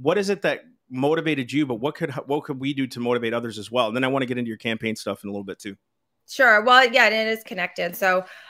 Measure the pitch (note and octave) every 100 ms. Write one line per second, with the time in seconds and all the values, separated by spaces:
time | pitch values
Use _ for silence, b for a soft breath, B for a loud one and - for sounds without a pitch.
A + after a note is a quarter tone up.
0 | C3 F#3+ G3 G3 E3 C#3 - _ - B2+
1 | C#3+ D#3+ D#3 C#3+ B2 C3+ C#3+ A2+ C#3 -
2 | D#3+ C3+ - D3 D3 C3+ C3+ C#3 C3 B2+
3 | A#2+ A#2+ A#2 A#2 A#2 G#2+ G2 B2 A2+ A#2+
4 | C3 C3+ B2+ B2 A#2+ A2 A#2+ A2 A2+ G#2+
5 | - G2 G2+ G2+ G2 F2 G#2 G2 _ _
6 | _ _ - - B3+ G#3+ A3 B3 B3+ B3
7 | A3 A3 A3 A3 - F#3 F3+ - F3 F3+
8 | F#3+ F#3 F#3 B B